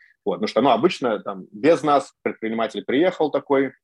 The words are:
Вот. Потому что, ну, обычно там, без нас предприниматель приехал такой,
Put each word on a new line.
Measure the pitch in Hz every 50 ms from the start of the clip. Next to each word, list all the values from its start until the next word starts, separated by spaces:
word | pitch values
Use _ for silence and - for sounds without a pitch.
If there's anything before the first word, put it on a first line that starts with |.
| _ _ _ _ -
Вот. | 101 90
Потому | 87 107
что, | 104 - 110
ну, | 127 143
обычно | 117 110 139 180 - - 135 120 107 95
там, | - 104 98 95 92 -
без | 104 107 117 156 170 135
нас | 139 151 143 135 - - _ _
предприниматель | - 110 - - 110 110 113 113 113 107 - 101 -
приехал | - 113 143 175 185 180 - 160 143
такой, | - 135 - - 139 135 139 131 - _